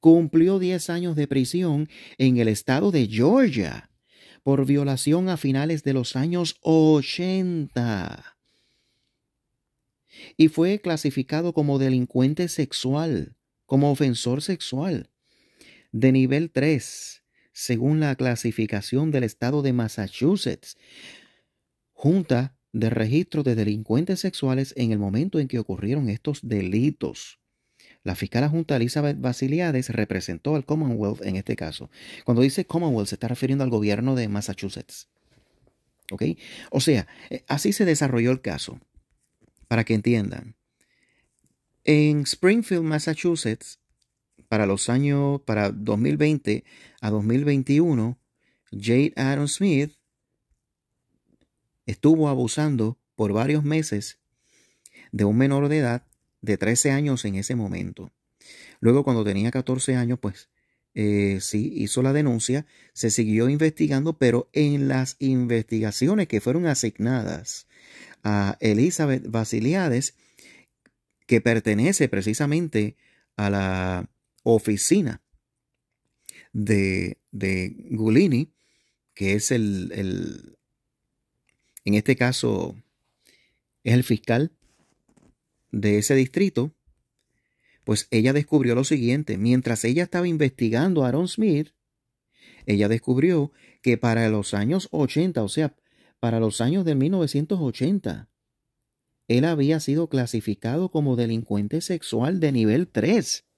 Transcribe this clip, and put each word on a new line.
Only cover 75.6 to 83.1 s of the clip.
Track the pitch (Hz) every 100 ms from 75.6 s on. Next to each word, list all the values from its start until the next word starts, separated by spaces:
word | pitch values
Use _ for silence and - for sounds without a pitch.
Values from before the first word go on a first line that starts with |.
| _ _ _ _ _ _ - - -
de, | - 104 104 98 92 90 - _
de | 101 98 95 92 - -
Gulini, | 113 110 113 196 123 156 _ _ _ _ _ _
que | - 98
es | 101 -
el, | 123 104 98 90
el, | 104 95 95 87 - - _ _ _ _ _ _ _ _ _ _ _ _ -
en | -
este | 104 104
caso, | 127 123 131 120 98 95 107 _ _ _